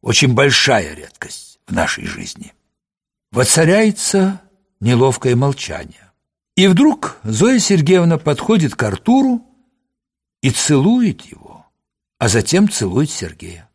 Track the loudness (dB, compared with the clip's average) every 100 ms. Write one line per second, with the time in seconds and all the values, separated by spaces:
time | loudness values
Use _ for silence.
0 | -2 0 2 2 2 2 0 0 -2 -12
1 | -20 _ -16 -16 -20 _ _ -4 -4 -6
2 | -10 -12 -14 -16 -20 _ _ _ _ _
3 | _ _ _ -2 0 2 2 4 2 -2
4 | -2 0 0 -2 _ _ _ _ 0 2
5 | 2 0 0 0 0 -4 -10 -12 -14 -20
6 | _ _ _ _ _ 2 2 4 2 2
7 | -8 -12 -6 0 2 2 2 0 4 2
8 | 2 0 -2 -4 0 0 0 -2 -6 -4
9 | 0 2 2 -2 -6 _ _ _ _ _
10 | _ _ _ _ -2 -2 0 2 2 2
11 | 0 -2 -12 -20 -20 -20 _ _ _ _
12 | _ _ 0 0 0 0 0 0 -4 -2
13 | -4 -6 -12 -14 -20 -20 _